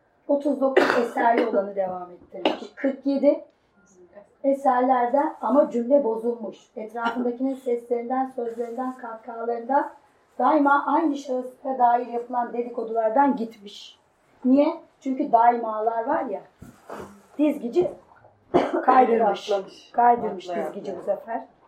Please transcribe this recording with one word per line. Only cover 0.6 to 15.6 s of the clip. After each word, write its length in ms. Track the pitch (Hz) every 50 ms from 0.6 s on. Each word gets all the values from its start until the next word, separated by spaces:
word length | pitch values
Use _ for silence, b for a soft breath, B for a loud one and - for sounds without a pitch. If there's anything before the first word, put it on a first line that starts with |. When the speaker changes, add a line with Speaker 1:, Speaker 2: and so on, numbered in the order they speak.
Speaker 1:
dokuz 380 | 262 269 269 - - - - 254
eserli 480 | 226 233 - 254 240 233 233 233 233
olanı 300 | 226 208 208 196 202 196
devam 340 | 196 190 185 185 180 180 180
ettirmiş. 640 | 180 175 - - - 190 175 - - - - - -
Kırk 320 | - - 269 262 - -
yedi 380 | 277 277 269 233 285 320 330 - - _ _ _ _ _ _ _ _ _ _ - _ - - - _ _ _ -
eserlerden 920 | 269 269 - - 269 247 247 254 262 254 247 240 240 269 277 302 320 - -
ama 300 | - 202 247 294 - -
cümle 340 | - 240 233 240 285 285 -
bozulmuş. 540 | 226 220 220 220 240 233 226 214 190 - - _ _ _
Etrafındakinin 800 | 226 220 214 220 233 233 240 247 247 240 240 240 254 262 269 269
seslerinden, 720 | - - 254 240 240 - - 240 233 233 240 254 262 262
sözlerinden, 720 | 254 - - 233 226 220 220 233 233 233 247 254 262 254
kahkahalarından 920 | - - 226 226 - - 247 226 233 233 233 233 233 233 240 269 294 320 - - b b b b b b _ _ -
daima 460 | 247 269 311 302 285 277 285 294 294
aynı 300 | 277 277 311 339 302 277
şahıslara 640 | - - 269 254 254 247 - - - - 262 262 254
dair 280 | 247 240 240 247 240
yapılan 460 | 233 240 240 240 - 254 247 240 233
dedikodulardan 840 | 233 240 240 240 - 247 214 214 226 226 220 220 220 277 285 277 226
gitmiş. 640 | 190 226 220 - - - - - - - - - _ _ _ _ _ _ _ _ _ -
Niye? 360 | 247 262 285 294 311 339 - - _ _ _
Çünkü 320 | - 269 262 269 294 -
daimalar 720 | 233 226 233 240 240 233